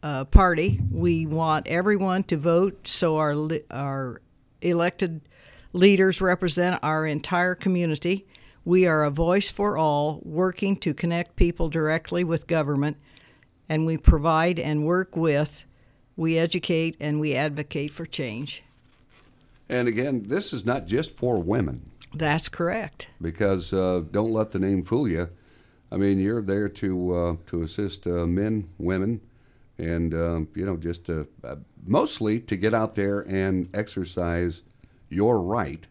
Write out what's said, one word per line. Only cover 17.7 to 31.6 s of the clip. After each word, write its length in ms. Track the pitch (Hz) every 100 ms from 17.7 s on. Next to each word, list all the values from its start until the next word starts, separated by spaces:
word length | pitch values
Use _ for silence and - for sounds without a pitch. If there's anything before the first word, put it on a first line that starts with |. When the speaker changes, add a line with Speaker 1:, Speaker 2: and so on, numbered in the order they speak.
| 156 143
Speaker 1:
for 120 | 143
change. 580 | 165 - 131 110 143 - - _ _ _ _ _ - _ _ - _
Speaker 2:
And 180 | 123 120
again, 360 | 110 135 131 101
this 240 | 151 202
is 140 | 131 98
not 200 | 131 82
just 300 | 113 160 -
for 220 | 123 113
women. 520 | 82 113 85 62 - - -
Speaker 1:
That's 360 | 156 156 151 -
correct. 580 | - 170 208 175 - - -
Speaker 2:
Because, 500 | 82 85 101 95 85
uh, 300 | 95 92 90 80
don't 220 | 101 110
let 180 | 110 110
the 80 | 95
name 240 | 95 95
fool 260 | 82 117 139
you. 220 | 82 87 - _ - _ _ _
I 60 | 90
mean, 240 | 98 98
you're 220 | 95 117
there 260 | 101 98 104
to, 460 | 98 101 92 90
uh, 220 | 90 85 82 -
to 160 | 85
assist, 440 | 82 - 101 - -
uh, 200 | 87 85
men, 420 | 90 104 110 101 -
women, 460 | 87 92 98 117 - _ _ _ - _
and, 340 | 82 85 85
um, 360 | 80 85 82 78
you 120 | 82 92
know, 100 | 90
just 280 | 82 85
to, 220 | - 80 73 -
uh, 140 | 58 71